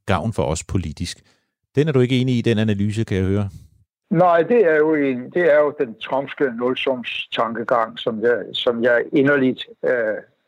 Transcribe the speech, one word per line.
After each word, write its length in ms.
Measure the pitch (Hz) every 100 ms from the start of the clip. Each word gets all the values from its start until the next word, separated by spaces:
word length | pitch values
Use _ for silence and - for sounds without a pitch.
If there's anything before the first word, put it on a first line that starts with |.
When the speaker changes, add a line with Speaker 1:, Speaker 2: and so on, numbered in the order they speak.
| -
Speaker 1:
gavn 280 | 90 110
for 100 | -
os 200 | 67 80
politisk. 540 | - 98 82 - 85 - _ _ _ _ _ 135
Den 120 | 156
er 40 |
du 80 | 131
ikke 220 | 123 127
enig 140 | 131 120
i, 60 |
den 160 | 117 107
analyse, 460 | 110 98 107 107
kan 140 | 107 95
jeg 80 | 95
høre? 240 | 101 98 - - _ _ _ _
Speaker 2:
Nej, 320 | 165 180 170
det 240 | 160 240 170
er 100 | 156
jo 200 | 156 151
en, 340 | 139 123 131
det 240 | 175 165
er 60 | 151
jo 160 | 147 147
den 160 | 123 104
trumpske 420 | - 135 135 - 135 117
nulsumstankegang, 1400 | 123 127 139 127 - - - - 113 113 113 120 113 117
som 220 | 123 110
jeg, 220 | 120 110 -
som 300 | - 127 117
jeg 200 | 120 117 -
inderligt, 540 | 151 139 143 131 - - - 139
øh, 300 | 123 110 98 - _